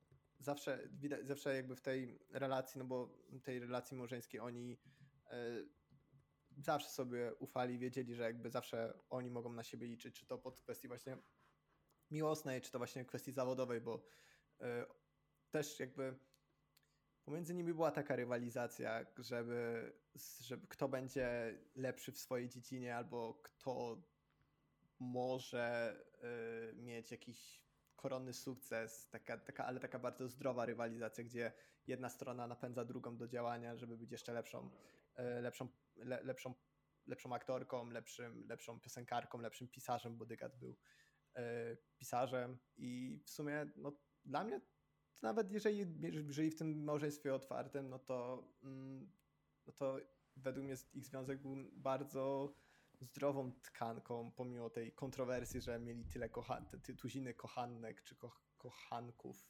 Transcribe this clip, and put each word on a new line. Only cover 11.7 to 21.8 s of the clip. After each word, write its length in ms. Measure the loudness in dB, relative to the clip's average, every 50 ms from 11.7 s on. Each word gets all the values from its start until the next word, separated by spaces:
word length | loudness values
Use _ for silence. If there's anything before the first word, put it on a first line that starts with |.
| _ _ _ _ _ _ _ -2
miłosnej, 500 | 2 4 6 6 6 6 4 2 0 0
czy 100 | 0 0
to 80 | -2 0
właśnie 260 | 0 0 0 -2 -2
kwestii 280 | -2 -2 -2 -2 0 2
zawodowej, 480 | 4 6 6 6 6 4 4 4 2
bo, 240 | 2 0 -2 -2 -4 -8 -20 -20 -20 -20 -20 -20 _ _ _ -6
e, 260 | -2 0 0 0 -2 -4 -8 -16 _ _ _ _ _ _ _ _ _ _
też 300 | 2 2 2 2 0 -4
jakby 380 | -4 -4 -2 0 0 0 -2 -4 -10 -18 _ _ _ _ _ _ _ _ _ _ _ _ _ _ _ _ _ _ _
pomiędzy 300 | -2 -2 0 0 0 2
nimi 200 | 2 4 4 6
była 160 | 8 8 8
taka 260 | 8 6 4 4 6
rywalizacja, 880 | 4 6 6 6 4 4 4 2 2 2 2 2 0 2 2 2 2 0 -2 -8 -10
żeby, 720 | -6 -2 0 0 2 2 2 2 2 2 2 0 -2 -4 -8 -12 _ _ -14 -12 -12 -10 -10 -10
żeby 260 | -8 -6 -6 -6 -6
kto 220 | -6 -2 2 2 4
będzie 680 | 4 4 0 2 2 2 4 4 4 4 2 0 -2 -4 -8 -12 -4
lepszy 380 | 0